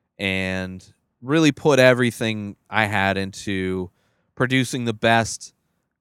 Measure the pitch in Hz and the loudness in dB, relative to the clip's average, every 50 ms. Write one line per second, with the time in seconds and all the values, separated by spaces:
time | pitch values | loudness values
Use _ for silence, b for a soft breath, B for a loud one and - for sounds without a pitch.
0 | _ _ _ - 101 98 95 95 95 92 92 95 92 92 92 92 - - _ _ | _ _ _ -6 -4 -2 -2 -2 -2 -4 -4 -6 -6 -8 -10 -14 -18 -20 _ _
1 | _ _ _ _ - 123 147 160 160 151 135 - - 160 143 131 127 127 127 120 | _ _ _ _ -6 -2 0 2 2 2 2 2 2 2 4 6 6 6 6 4
2 | 127 120 113 - 123 110 110 107 104 101 98 - _ _ 98 107 110 101 104 101 | 2 -2 -2 -2 -4 -4 -4 -6 -8 -10 -12 -16 _ _ -2 -2 0 0 0 0
3 | 98 98 98 98 95 95 95 - - - 101 95 92 92 92 92 92 87 - _ | 0 0 0 -2 -4 -6 -10 -10 -8 -6 -4 -4 -4 -4 -4 -6 -6 -8 -12 _
4 | _ _ _ _ _ _ _ - 127 123 131 131 127 - - 135 120 117 113 107 | _ _ _ _ _ _ _ -4 -2 0 0 0 0 -2 -4 -6 -4 -6 -4 0
5 | - 113 113 117 113 - - - - - _ _ _ _ _ _ _ _ _ _ | 2 4 4 4 2 0 -6 -10 -14 -20 _ _ _ _ _ _ _ _ _ _